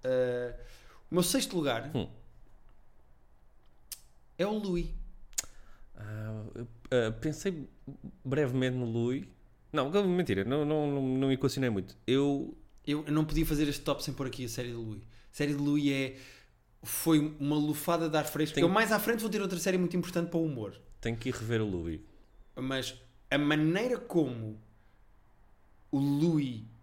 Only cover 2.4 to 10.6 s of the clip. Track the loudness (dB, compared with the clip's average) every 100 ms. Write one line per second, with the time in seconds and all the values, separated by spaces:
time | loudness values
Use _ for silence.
2.4 | -20 -20 -20 -20 -20 -20 -20 -20 -20 -20
3.4 | -20 -20 -20 -20 -18 -18 -18 -20 -20 -4
4.4 | -2 -2 -2 -2 -2 -6 -8 -12 -10 -10
5.4 | -10 -16 -18 -18 -18 -14 -10 -8 -8 -8
6.4 | -10 -10 -12 -14 0 2 2 0 -4 -2
7.4 | -4 -4 -10 -14 -16 -14 -16 -10 -2 2
8.4 | 2 2 0 0 0 0 2 0 -6 -16
9.4 | -20 -20 -4 0 2 2 4 2 2 2
10.4 | 2 0